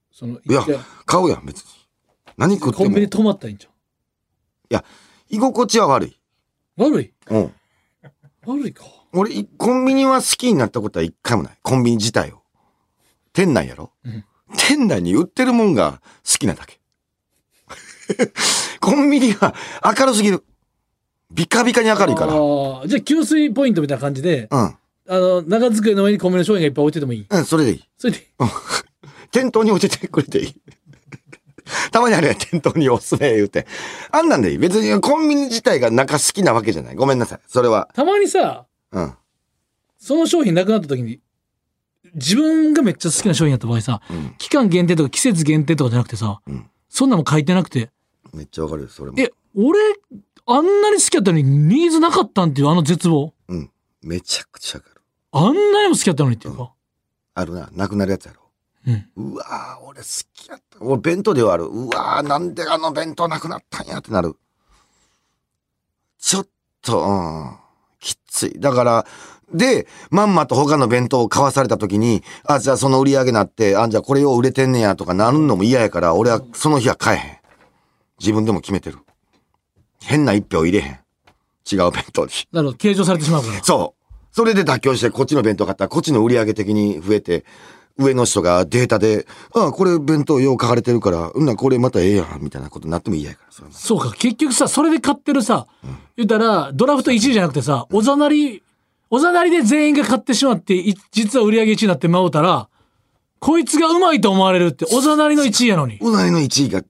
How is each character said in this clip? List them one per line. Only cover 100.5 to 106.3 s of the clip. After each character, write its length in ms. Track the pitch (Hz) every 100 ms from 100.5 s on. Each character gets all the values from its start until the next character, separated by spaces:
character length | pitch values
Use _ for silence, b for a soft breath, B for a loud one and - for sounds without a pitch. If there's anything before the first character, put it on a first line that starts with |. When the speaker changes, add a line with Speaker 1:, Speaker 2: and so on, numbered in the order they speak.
Speaker 1:
っ 80 | 190
て、 140 | -
い-、 200 | 185 185 185 _
実 300 | 208 214 269
は 40 |
売 80 | 214
り 60 | 226
上 80 | 220
げ 60 |
一 100 | 214
位 20 | 220
に 20 |
な 60 |
っ 40 | 175
て 80 | 170
ま 140 | 175
う 100 | 180
た 100 | 160
ら、 280 | 170 156 - _ _ _ _ _ _ -
こ 180 | - 330
い 60 |
つ 160 | 254 302
が 80 | 330
う 100 | 339
ま 160 | 359
い 60 | 294
と 100 | 196
思 140 | 190
わ 80 | 190
れ 80 | 185
る 60 | 175
っ 60 |
て、 120 | 139 160
お 80 | 240
ざ 160 | 285 302
な 100 | 302
り 80 |
の 100 | 294
一 180 | 269 202
位 60 | 247
や 80 | 180
の 120 | 131
に。 100 | 101
Speaker 2:
お 120 | 226
ざ 60 | 208
な 80 |
り 40 | 180